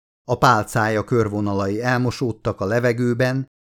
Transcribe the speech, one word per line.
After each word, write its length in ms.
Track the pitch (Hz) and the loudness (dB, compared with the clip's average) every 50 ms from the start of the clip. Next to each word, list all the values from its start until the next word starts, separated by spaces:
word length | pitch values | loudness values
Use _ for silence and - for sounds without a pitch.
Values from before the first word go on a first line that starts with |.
| _ _ _ _ _ | _ _ _ _ _
a 100 | 120 123 | -4 0
pálcája 680 | - - 131 120 107 101 - - 120 107 110 110 104 101 | 2 4 4 4 4 2 -2 -2 0 0 2 0 0 0
körvonalai 760 | - 127 117 110 104 104 104 104 101 101 98 98 98 101 110 | 0 0 0 2 0 -2 -2 -2 -2 -2 -2 -2 -2 -2 -2
elmosódtak 800 | 123 123 127 123 127 120 - - 139 117 107 - - 117 95 - | -2 -2 0 0 0 -2 -2 -2 -4 -4 -4 -4 -4 -6 -4 -4
a 40 | 101 | -4
levegőben, 800 | 98 113 120 120 123 113 117 123 120 120 120 127 127 127 135 135 - _ _ _ | -2 0 2 2 0 0 0 0 0 0 0 0 0 -2 -4 -6 -8 _ _ _